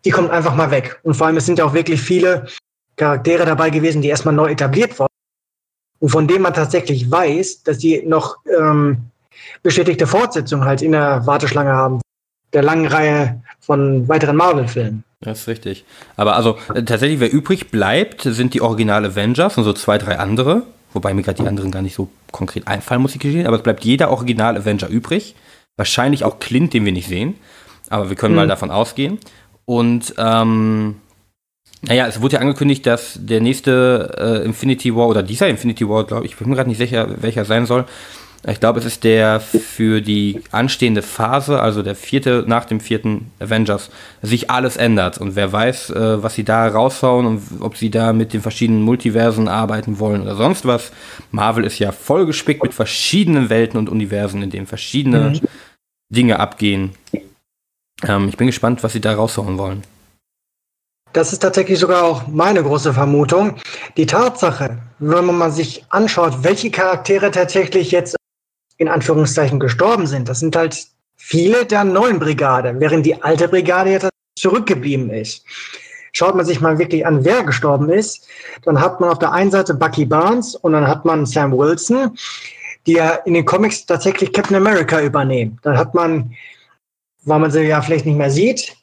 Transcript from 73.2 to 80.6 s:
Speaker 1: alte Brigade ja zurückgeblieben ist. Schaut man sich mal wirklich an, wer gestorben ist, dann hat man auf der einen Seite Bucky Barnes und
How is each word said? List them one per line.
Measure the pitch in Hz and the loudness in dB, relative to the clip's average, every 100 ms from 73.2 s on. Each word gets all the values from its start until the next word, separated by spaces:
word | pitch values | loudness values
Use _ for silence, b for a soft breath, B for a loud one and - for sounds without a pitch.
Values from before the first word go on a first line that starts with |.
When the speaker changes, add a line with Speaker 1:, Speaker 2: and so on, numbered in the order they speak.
Speaker 1:
alte | 147 156 170 | 0 0 2
Brigade | 185 165 180 190 | 2 2 0 2
ja | 190 190 _ _ - | 0 -2 _ _ -4
zurückgeblieben | 190 220 214 156 139 135 120 | 0 0 0 -2 0 -4 -4
ist. | 110 113 - B B B B B B B | -6 -8 -12 B B B B B B B
Schaut | - 175 | 0 0
man | 190 170 | 2 0
sich | 156 | 0
mal | 160 156 | 0 0
wirklich | 170 160 170 | 0 0 0
an, | 151 | 2
wer | 131 247 | 2 2
gestorben | 170 123 151 139 147 | 0 0 0 2 2
ist, | 185 214 - B B B B | 0 0 -8 B B B B
dann | - 147 | 0 2
hat | 180 180 | 2 0
man | 175 | 0
auf | 165 | 2
der | 160 | 0
einen | 170 196 | 2 2
Seite | 196 190 | 2 0
Bucky | 143 160 - 135 | 0 0 0 0
Barnes | 151 180 240 220 | 2 2 0 -2
und | - | -4